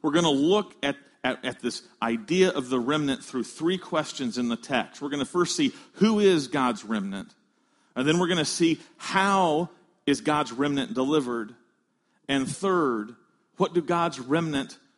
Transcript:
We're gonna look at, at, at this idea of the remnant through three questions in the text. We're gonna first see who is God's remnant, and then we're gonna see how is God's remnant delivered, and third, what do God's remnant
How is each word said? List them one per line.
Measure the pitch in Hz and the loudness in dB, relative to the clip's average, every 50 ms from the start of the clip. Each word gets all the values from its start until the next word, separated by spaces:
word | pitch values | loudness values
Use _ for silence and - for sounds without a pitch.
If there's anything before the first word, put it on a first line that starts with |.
We're | - 151 | -2 2
gonna | 143 170 175 160 | 2 4 4 4
look | 143 135 143 165 196 208 202 - - - - | 4 4 4 4 4 2 2 -2 -10 -6 -4
at, | 143 139 - - - _ _ - | -4 -4 -4 -10 -20 _ _ -4
at, | 127 127 - - | -4 -4 -2 -6
at | 127 113 - | -8 -8 -4
this | - 120 - - - - _ _ | -6 -6 -6 -6 -14 -18 _ _
idea | 113 117 113 113 107 - 165 185 185 185 | -2 -2 -2 -4 -2 -2 2 4 4 4
of | - 139 127 123 | 2 -2 -2 0
the | 131 127 | -2 0
remnant | 117 127 147 156 151 139 131 - - | 0 0 0 0 0 0 -2 -4 -6
through | - - 131 110 | -8 -6 -6 -6
three | - - - 156 170 190 | -6 -8 -4 -2 -2 -2
questions | 180 - - - 156 147 - - - 139 120 107 | -2 -4 -2 -2 -2 -2 -4 -6 -6 -6 -4 -4
in | 123 123 117 | -2 -2 -2
the | 117 | -4
text. | 113 - - 139 120 - - - - | -6 -4 -2 -2 -2 -2 -2 -10 -10
We're | 143 143 | -8 -6
gonna | 143 143 131 | -4 -4 -6
first | - - 180 175 - - | -2 0 0 0 0 0
see | - 151 127 - - - - _ | 0 0 0 0 -4 -20 -20 _
who | - 190 220 220 208 | 2 2 4 4 6
is | 208 190 185 156 139 | 6 6 4 4 0
God's | 120 - 147 131 123 117 101 - | -2 -2 0 0 0 0 -2 -4
remnant, | 104 113 107 95 98 98 98 92 - _ _ _ _ _ _ _ _ _ _ _ _ _ | -4 -4 -4 -4 -4 -8 -10 -12 -14 _ _ _ _ _ _ _ _ _ _ _ _ _
and | 123 131 | -2 2
then | 147 160 175 | 2 4 4
we're | 180 | 2
gonna | 170 185 170 147 | 2 2 0 0
see | - - - 170 165 156 - - - _ | 0 0 2 2 2 2 0 -4 -20 _
how | _ - - - 196 190 202 196 196 185 165 151 156 175 165 - _ _ _ _ _ _ | _ -10 0 0 2 4 4 4 4 4 2 2 0 -2 -4 -8 _ _ _ _ _ _
is | - 143 131 | 0 0 0
God's | - 151 151 147 147 123 | 2 0 0 0 0 -2
remnant | 117 120 143 143 143 139 131 98 110 | -2 -2 0 0 0 0 -2 -2 -2
delivered, | 123 131 135 156 156 135 123 120 117 110 107 120 _ _ _ _ _ _ _ _ _ _ _ _ _ _ | -2 0 2 2 0 0 0 -4 -6 -6 -8 -14 _ _ _ _ _ _ _ _ _ _ _ _ _ _
and | - 139 139 135 | -2 0 0 0
third, | - - - 190 196 185 180 160 135 120 110 104 110 120 _ _ _ _ _ _ _ _ | -2 -6 -4 0 0 2 2 2 2 0 -2 -4 -8 -12 _ _ _ _ _ _ _ _
what | - 190 - 170 | -2 -2 0 0
do | 175 | -2
God's | 156 135 175 170 170 170 143 131 | 0 0 0 0 0 -2 -2 -6
remnant | 123 127 143 165 165 160 147 139 131 131 - - _ _ _ | -4 0 0 0 0 0 -2 -4 -4 -4 -12 -20 _ _ _